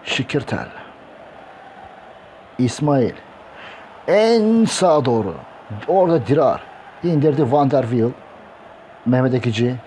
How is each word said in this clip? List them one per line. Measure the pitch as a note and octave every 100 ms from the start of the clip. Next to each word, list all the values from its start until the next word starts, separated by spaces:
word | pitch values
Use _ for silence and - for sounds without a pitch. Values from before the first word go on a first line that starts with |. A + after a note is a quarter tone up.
Şikirtel. | - - C3 D3 G#2+ A2 - - - - - - - - - - - - - - - - - - - -
İsmail. | B2 - D3 C#3 A2 - - - - - - - - - -
En | F#3+ A3+ A#3 G#3+ A3+
sağa | A3+ - F#3 D3+
doğru. | B2+ A#2 G2 D2+ - - - G#2 -
Orada | F#3 F3 E3 G2+
Dirar. | C#3+ C3 D#2+ - - - -
İndirdi | F3 D#3 D3+ C#3 C3
Van | D3 C#3
der | C3+
Wiel. | A#2 A#2+ A#2 - - - - - - - - - A#2
Mehmet | B2+ B2+
Ekici. | B2+ A#2+ A2 A#2+ B2